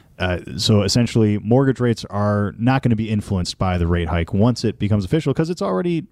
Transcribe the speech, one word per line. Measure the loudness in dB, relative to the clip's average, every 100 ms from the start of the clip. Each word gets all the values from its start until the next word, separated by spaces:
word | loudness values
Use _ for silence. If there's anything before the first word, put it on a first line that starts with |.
| _ -6
Uh, | -4 -4 -6 -4
so | 2 2
essentially, | 2 0 0 2 2 2
mortgage | 2 2 2 2
rates | 0 -2 -4
are | -2 0 0 -2 -2
not | 0 2
gonna | 2 0
be | 0
influenced | -2 -2 -2 -2 -2
by | 0 0
the | 2
rate | 0 0
hike | -2 0
once | 2 2 2 -2
it | -2
becomes | 0 0 0
official, | 0 0 0
'cause | -2
it's | -2
already | -2 -2 -2 -4 -4